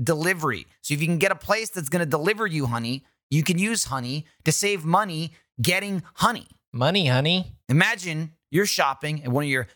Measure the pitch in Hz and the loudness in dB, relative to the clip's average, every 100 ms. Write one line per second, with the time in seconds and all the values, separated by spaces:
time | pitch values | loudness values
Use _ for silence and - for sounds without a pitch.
0 | 120 156 170 185 151 101 - _ - 147 | -2 0 0 0 -2 -4 -8 _ -6 -2
1 | 160 170 190 - - 208 220 - 143 175 | 0 2 2 0 0 -2 0 -6 -2 0
2 | 165 151 160 214 220 156 135 117 117 135 | 2 2 2 0 0 0 -2 -2 -4 -6
3 | - _ _ 147 160 175 208 226 - 131 | -8 _ _ 0 2 2 0 -2 -2 -4
4 | 123 143 151 _ - 156 202 196 156 180 | -4 -8 -10 _ -2 0 0 -2 0 0
5 | 208 160 160 - _ - 117 180 202 190 | 0 -4 -8 -10 _ 0 2 2 0 -6
6 | - - 214 240 - _ _ 120 135 196 | -6 0 0 0 -8 _ _ -2 2 4
7 | 156 127 147 180 175 - - 139 196 226 | 4 4 2 0 -2 -12 0 4 4 0
8 | 180 156 160 - _ 151 202 - 147 135 | -4 -6 -8 -12 _ 0 0 2 0 0
9 | 151 151 139 127 147 131 120 | -4 -6 -2 -2 0 -2 -2